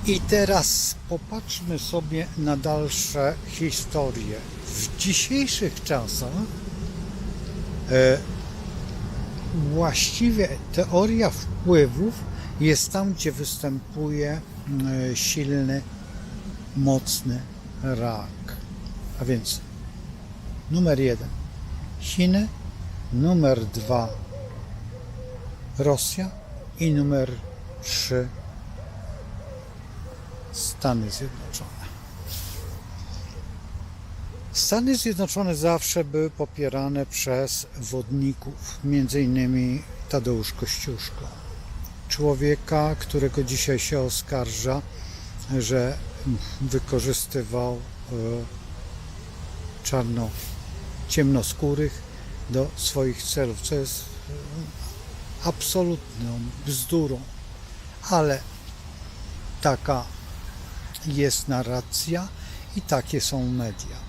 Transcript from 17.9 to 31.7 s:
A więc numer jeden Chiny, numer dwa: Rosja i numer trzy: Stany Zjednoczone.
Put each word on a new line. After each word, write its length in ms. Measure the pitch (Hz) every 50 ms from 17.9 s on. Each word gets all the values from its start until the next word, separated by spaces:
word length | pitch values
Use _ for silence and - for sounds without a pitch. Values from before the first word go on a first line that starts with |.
| 127 113 117 120 113 107 101 90 - - - - - - - - - - - - - - - - - -
A 40 | 131
więc 360 | 123 131 117 107 - - - - - - - - - - - - - - - - - - - - - - - - -
numer 300 | 147 175 180 170 147 127
jeden 280 | 135 127 120 110 120 - - - - - - - - - - - - - - -
Chiny, 480 | - - - - 180 180 185 196 214 214 - - - - - - - - - - - - 117
numer 540 | 123 143 170 185 175 156 135 131 120 113
dwa: 420 | 104 - 117 107 110 127 120 113 113 107 107 - - - - - - - - - - - - - - - 170 - - - - - - - - - - - - - - - -
Rosja 520 | 139 147 143 127 - - - - 185 185 - - - - - - - - - -
i 100 | 165 165
numer 400 | 151 147 143 143 143 139 131 127 127 117 - - - - - - - - -
trzy: 460 | - - - - - 127 127 123 123 - - - - - - - - - - - - - - - - - - - - - - - 539 539 523 523 - - - - - - - - - - - - - - - - - -
Stany 580 | - - - - - - 135 123 117 110 104
Zjednoczone. 600 | 98 - 135 131 123 - - - - - - -